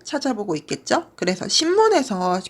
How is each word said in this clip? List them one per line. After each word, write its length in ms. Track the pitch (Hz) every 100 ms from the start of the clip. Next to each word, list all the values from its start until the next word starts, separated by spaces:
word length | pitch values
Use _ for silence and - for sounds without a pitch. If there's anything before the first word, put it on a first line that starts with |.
찾아보고 500 | - 285 277 214 208 156
있겠죠? 540 | - 143 - 339 - -
그래서 320 | 180 190 202
신문에서 920 | - 320 403 440 359 269 190 180 185 -